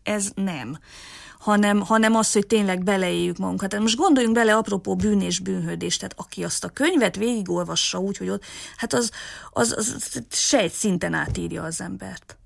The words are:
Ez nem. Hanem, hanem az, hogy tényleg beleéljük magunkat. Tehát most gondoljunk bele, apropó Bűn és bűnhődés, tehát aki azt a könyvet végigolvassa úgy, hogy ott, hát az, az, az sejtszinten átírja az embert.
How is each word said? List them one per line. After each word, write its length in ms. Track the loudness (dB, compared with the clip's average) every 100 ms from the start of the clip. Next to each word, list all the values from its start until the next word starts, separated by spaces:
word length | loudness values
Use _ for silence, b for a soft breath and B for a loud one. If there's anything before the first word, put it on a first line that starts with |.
Ez 280 | -4 -2 -2
nem. 440 | -2 -4 -4 -8 -12 B B B B B B
Hanem, 420 | 2 4 6 4
hanem 340 | 4 4 6
az, 180 | 4 4
hogy 140 | 2 2
tényleg 360 | 2 2 0
beleéljük 560 | 0 2 2 0 0 -2
magunkat. 300 | -4 -4 -4
Tehát 160 | 0
most 120 | 0 2
gondoljunk 360 | 6 6 6
bele, 200 | 4 6
apropó 420 | 4 2 -2 -2 0
Bűn 240 | 2 2
és 180 | 2 -2
bűnhődés, 580 | -2 -4 -4 -4 -4 -4
tehát 180 | -6 -12
aki 280 | -12 -8
azt 200 | -6 -6
a 40 | -6
könyvet 480 | 0 2 4 2 2
végigolvassa 840 | -2 -2 -2 -4 -2 -2 -2 -2
úgy, 180 | -4 -4
hogy 120 | -6
ott, 160 | -6 B B B B
hát 160 | -2
az, 180 | 0 0 B B B B
az, 240 | -2 0 0
az 460 | -4 -6 -8 -8 -6
sejtszinten 840 | -2 2 2 2 0 0 0 0
átírja 480 | -2 -2 -4 -6 -6
az 180 | -8 -8
embert. 560 | -8 -10 -12 -14 -18 -20